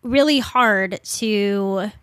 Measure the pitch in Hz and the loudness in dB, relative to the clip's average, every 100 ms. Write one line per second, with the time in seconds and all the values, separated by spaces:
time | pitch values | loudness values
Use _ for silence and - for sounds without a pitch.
0 | 247 262 294 285 240 254 240 196 190 185 | 0 2 4 2 0 2 2 2 -2 -6
1 | - - 220 214 202 202 196 196 208 - | -10 -6 -2 0 0 -2 -2 -2 -6 -10